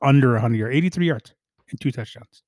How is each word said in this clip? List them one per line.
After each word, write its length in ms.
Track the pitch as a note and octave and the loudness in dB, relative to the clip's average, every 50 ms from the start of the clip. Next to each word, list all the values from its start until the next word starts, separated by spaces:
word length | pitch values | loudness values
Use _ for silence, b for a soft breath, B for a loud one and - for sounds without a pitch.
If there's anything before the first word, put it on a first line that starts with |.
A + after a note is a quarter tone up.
| - | 0
under 340 | C#3 C#3+ C#3+ C3 B2+ A#2+ | 2 4 4 4 4 2
a 40 | A2 | 2
hundred 180 | A#2 A#2 A2+ A2 | 0 0 -2 -2
yards, 180 | G#2+ A#2 C3 | -2 -2 -2
eighty-three 300 | D3+ E3+ F#3 - F3 F3 | -2 -2 -2 -2 -2 -2
yards, 280 | E3 D3 A2 - - _ _ _ _ _ _ _ _ | -2 -2 -4 -8 -14 _ _ _ _ _ _ _ _
and 100 | - B2 | -12 -8
two 100 | - C#3 | -6 -6
touchdowns. 520 | B2+ - A2 - - A2+ A2 - _ _ _ | -6 -6 -8 -12 -14 -20 -20 -20 _ _ _